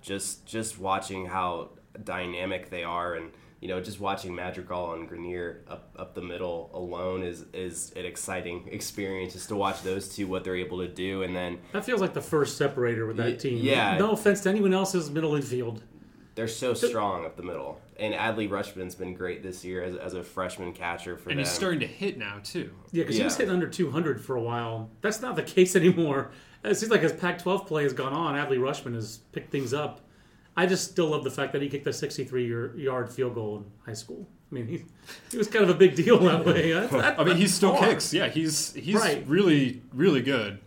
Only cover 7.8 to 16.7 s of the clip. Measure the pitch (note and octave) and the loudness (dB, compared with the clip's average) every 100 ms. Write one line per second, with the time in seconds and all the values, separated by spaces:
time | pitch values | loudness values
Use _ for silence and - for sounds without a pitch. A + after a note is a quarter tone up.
7.8 | - F#2 F2+ F2 - F#2 F2+ F2 - - | -10 -10 -10 -10 -6 -6 -6 -10 -10 -10
8.8 | - - F#2+ F#2+ F#2 F#2 - G#2 G2 F#2 | -10 -6 -6 -4 -6 -10 -6 -2 0 -2
9.8 | F#2+ F#2+ G2 - G2 F#2 F#2 F2+ F2+ F2+ | -4 -4 -6 -6 -4 -4 -4 -4 -4 -6
10.8 | F2+ F#2+ F#2 F#2+ F#2 F2+ F2+ F2 - G#3 | -6 -4 -4 -2 -4 -4 -4 -8 -6 -6
11.8 | G#3 A#3 F3+ - - D#3 C#3 - C#3 C3+ | -2 0 0 -2 -2 0 0 2 0 2
12.8 | A#2+ A2+ A2+ A2+ A#2 A#2 C#3 A#2+ B2+ C3 | 0 0 -2 0 -2 0 -2 0 2 4
13.8 | G#2 F#2 G#3 G#3 G#3 G3 F#3 G#3 G3 F#3 | 4 4 2 4 4 4 2 4 4 4
14.8 | F#3 F3+ D3+ D3+ D#3+ D3 B2+ B2 A#2+ A2+ | 2 0 0 -2 0 0 0 -4 -4 -8
15.8 | - - - - - - A2+ - B2+ | -14 -20 -20 -20 -14 -6 -6 -2 -2